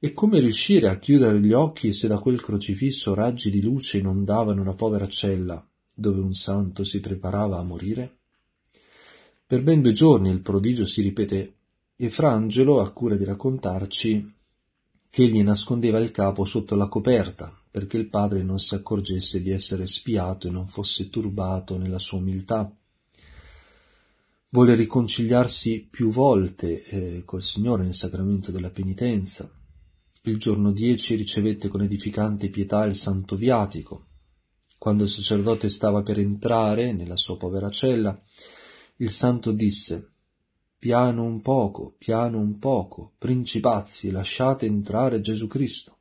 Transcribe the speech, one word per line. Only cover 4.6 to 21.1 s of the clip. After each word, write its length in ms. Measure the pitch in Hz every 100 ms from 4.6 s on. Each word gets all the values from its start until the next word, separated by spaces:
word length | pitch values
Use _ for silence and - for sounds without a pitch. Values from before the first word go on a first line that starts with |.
la 100 | 95
povera 360 | 92 113 104 98
cella, 520 | - 104 95 90 85 - _ _
dove 280 | - 107 95
un 120 | 95
santo 520 | 95 - 98 98 92 98
si 160 | 101
preparava 560 | 98 95 92 101 104 90
a 60 |
morire? 560 | 90 87 92 113 127 _ _ _ _ _ _ _ _ _ - - _ _ _
Per 160 | 127
ben 200 | 139 160
due 100 | 127
giorni 380 | 107 160 127 95
il 100 | 92
prodigio 460 | 92 98 104 123 98
si 160 | -
ripeté, 520 | 101 95 101 98 98 _ _ _ _ _
e 120 | 120
Frangelo 680 | - 156 113 110 107 131 143
ha 100 | 98
cura 260 | - 120 104
di 80 | 98
raccontarci 1080 | 101 135 131 101 92 95 - 117 107 101 - _ _ _ _ _ _ _
che 140 | -
egli 200 | 123 110
nascondeva 560 | 101 104 - 120 117 110
il 120 | 113
capo 340 | - 98 98 101
sotto 300 | 117 104 104
la 120 | 98
coperta, 640 | 110 107 123 90 - 78 - _
perché 280 | - 98 113
il 100 | 110
padre 340 | 107 104 98
non 180 | 95 95
si 160 | - 98
accorgesse 680 | - 104 95 92 95 95
di 80 | 92
essere 360 | 95 - 95 92
spiato 600 | - - 107 90 92 87
e 40 |
non 160 | 90 92
fosse 420 | - 98 -
turbato 680 | 95